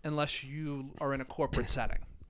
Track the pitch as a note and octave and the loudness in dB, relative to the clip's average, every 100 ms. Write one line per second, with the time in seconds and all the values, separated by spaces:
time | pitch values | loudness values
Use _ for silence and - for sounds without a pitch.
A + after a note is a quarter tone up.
0 | D#3 D3+ D3 - C3+ D3 D#3 C#3+ C3+ - | 0 2 2 0 -4 -4 -2 -4 -6 -2
1 | C#3+ C3+ C3 - C#3 B2 A#2 - A2 - | 0 0 -2 0 2 2 2 2 2 2
2 | - - | -2 -12